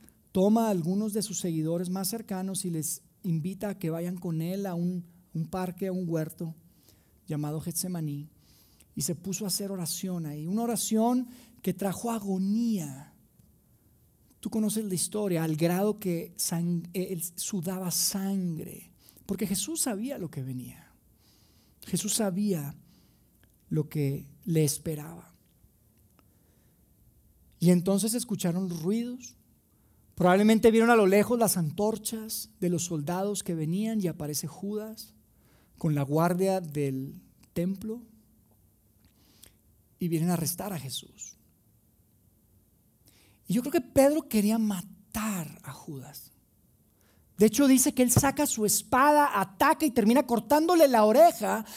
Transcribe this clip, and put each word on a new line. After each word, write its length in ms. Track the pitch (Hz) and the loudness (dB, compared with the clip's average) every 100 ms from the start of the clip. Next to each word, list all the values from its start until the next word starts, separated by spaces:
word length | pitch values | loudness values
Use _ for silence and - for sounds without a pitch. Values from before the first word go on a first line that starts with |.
| - _ _ | -20 _ _
toma 340 | - 196 220 226 | 2 4 4 4
a 60 | |
algunos 420 | 190 160 196 220 | 0 0 -2 -2
de 80 | 208 | -4
sus 180 | 202 175 | -4 -4
seguidores 520 | 180 160 156 170 180 | -4 -2 -2 -2 -4
más 160 | 185 190 | -4 -6
cercanos 580 | 226 226 190 190 185 185 | -6 -8 -6 -6 -6 -4
y 60 | |
les 320 | 160 147 - - _ | -4 -6 -8 -12 _
invita 480 | 190 165 170 190 208 | -4 -2 -4 -6 -8
a 80 | 196 | -6
que 140 | 165 | -4
vayan 260 | 165 180 185 | -4 -6 -6
con 240 | 180 160 | -6 -4
él 240 | 165 185 196 | -4 -4 -4
a 80 | |
un, 320 | 170 175 180 175 - _ 160 | -4 -4 -4 -10 -18 _ -8
un 100 | 160 | -6
parque, 440 | 190 180 175 190 | -4 -6 -4 -4
a 20 | |
un 180 | 185 175 | -4 -2
huerto 460 | 165 156 - 165 160 _ _ _ _ _ _ - | -2 -4 -6 -10 -10 _ _ _ _ _ _ -8
llamado 340 | 147 147 156 | -6 -4 -6
Getsemaní, 680 | 170 160 180 175 156 143 151 _ _ _ _ _ _ - | -6 -6 -6 -4 -6 -6 -12 _ _ _ _ _ _ -6
y 60 | |
se 120 | 147 170 | -6 -6
puso 300 | 196 185 208 | -6 -6 -6
a 20 | |
hacer 240 | - 202 | -6 -6
oración 540 | 190 165 - 190 180 156 | -6 -6 -6 -6 -6 -6
ahí, 200 | 151 160 | -8 -4
una 180 | 208 | -2
oración 680 | 240 220 - 220 226 254 247 - - - | -2 -2 0 2 4 2 -2 -10 -20 -8
que 120 | - | -6
trajo 380 | 180 196 170 233 | -4 -4 -4 -4
agonía. 1000 | 226 202 190 190 220 233 208 151 135 147 _ _ _ _ _ _ _ _ _ _ _ _ _ | -4 -2 -2 0 0 0 -2 -4 -10 -18 _ _ _ _ _ _ _ _ _ _ _ _ _
Tú 80 | - | -6
conoces 340 | 220 214 214 | -2 0 -2
la 100 | 214 | -2
historia, 520 | 180 - 214 208 170 160 | -4 -4 -2 -2 0 0
al 100 | 156 | 0
grado 440 | 170 175 208 214 | 0 2 0 -2
que 340 | 185 170 175 - | -4 -4 -6 -8
sang-, 540 | - 170 170 170 170 | -4 -2 -2 -2 -4
él 320 | 190 180 180 - - | -6 -6 -6 -8 -8
sudaba 560 | - 196 165 185 180 | -8 -6 -6 -6 -4
sangre, 1000 | - - 196 190 196 180 160 - - - _ _ - - | -2 -2 -2 -2 -2 -2 -4 -10 -14 -20 _ _ -20 -10
porque 220 | 202 196 | -6 -4
Jesús 320 | 196 - 330 | -4 -4 -4
sabía 380 | 277 196 226 - | -4 -4 -6 -8
lo 120 | 165 | -8
que 140 | 147 | -8
venía. 480 | 131 127 120 - - _ _ _ _ _ _ _ _ _ - | -8 -10 -12 -16 -20 _ _ _ _ _ _ _ _ _ -6
Jesús 280 | 180 208 - | -4 -2 -2
sabía 600 | 202 180 208 170 139 - - _ _ _ _ _ _ _ _ | -2 0 0 -2 -4 -12 -20 _ _ _ _ _ _ _ _
lo 180 | 156 151 | -4 -2
que 400 | 151 139 139 - - | -2 -2 -4 -10 -12
le 220 | - 160 151 | -2 2 2
esperaba. 680 | - 165 151 151 170 - _ _ _ _ _ _ _ _ _ _ _ _ _ _ _ _ _ _ _ _ _ _ _ | 0 -6 -8 -10 -18 -20 _ _ _ _ _ _ _ _ _ _ _ _ _ _ _ _ _ _ _ _ _ _ _
Y 120 | 170 | 4
entonces 460 | 180 180 196 220 233 | 6 4 0 0 -4
escucharon 520 | - 196 180 175 190 | -4 -4 -2 -2 -4
los 140 | 170 | -4
ruidos. 560 | 165 226 240 247 - - _ _ _ _ _ _ _ - | -2 -2 -4 -10 -16 -20 _ _ _ _ _ _ _ 2
Probablemente 560 | 180 185 214 226 226 | 4 6 6 6 6
vieron 180 | 226 226 | 6 6
a 80 | 233 | 6
lo 100 | 190 | 6
lejos 320 | 202 208 240 | 6 4 2
las 160 | 214 180 | 2 2
antorchas 920 | 156 139 208 226 - 220 220 - - _ | -2 0 -2 -2 -6 -8 -8 -10 -12 _
de 100 | 180 | -2
los 140 | 175 | 0
soldados 600 | - 160 147 180 196 202 | -2 -4 -4 -2 -2 -4
que 120 | - 165 | -4 -4
venían 460 | 156 180 220 220 | -2 -2 -2 -2
y 60 | 180 | -2
aparece 400 | - 147 147 151 | -4 -6 -6 -8
Judas 680 | - 196 208 214 220 - _ _ _ _ _ _ - | -10 -8 -8 -10 -14 -20 _ _ _ _ _ _ -4
con 180 | 165 147 | 0 0
la 60 | |
guardia 580 | 135 151 170 180 190 190 | 0 2 2 2 0 0
del 600 | 165 147 143 131 135 175 - _ _ | -4 -4 -4 -4 -8 -14 -20 _ _
templo 480 | - 180 190 220 233 - - _ _ _ _ _ _ _ _ _ _ _ _ - _ _ _ _ _ | -4 -4 -4 -8 -10 -14 -20 _ _ _ _ _ _ _ _ _ _ _ _ -20 _ _ _ _ _
y 80 | 180 | -2
vienen 220 | 165 175 | 0 0
a 40 | |
arrestar 380 | 170 156 - 196 | 0 -2 -6 -8
a 60 | 175 | -10
Jesús. 580 | 131 - - - - - _ _ _ _ _ _ _ _ _ _ _ _ _ _ _ _ _ _ _ _ - | -10 -12 -12 -18 -20 -20 _ _ _ _ _ _ _ _ _ _ _ _ _ _ _ _ _ _ _ _ -4
Y 60 | |
yo 80 | 196 | -2
creo 120 | 247 | 0
que 80 | 339 | -2
Pedro 480 | 254 277 269 311 - | 0 4 4 4 0
quería 280 | 214 202 226 | 0 2 2
matar 1040 | 214 185 - - _ 214 220 185 151 - | 0 -4 -8 -18 _ -6 -4 -4 -8 -12
a 100 | - | -16
Judas. 580 | 135 - 139 131 - - _ _ _ _ _ _ _ _ _ _ - | -16 -14 -14 -14 -18 -20 _ _ _ _ _ _ _ _ _ _ 2
De 80 | 214 | 4
hecho, 220 | 220 285 | 6 6
dice 260 | 262 294 | 6 4
que 100 | - | 2
él 80 | 247 | 2
saca 340 | - 277 269 285 | 4 2 2 0
su 200 | - 208 | 0 0
espada, 760 | - - 254 294 294 285 202 | 0 2 4 6 6 4 2
ataca 460 | 190 - 285 311 311 | -2 2 2 4 2
y 60 | |
termina 360 | 240 208 247 277 | 2 4 4 4
cortándole 600 | 233 - 294 330 349 285 | 0 2 2 4 6 6
la 180 | 233 214 | 8 6
oreja 600 | 240 339 - 196 208 220 | 8 6 6 -2 -2 -4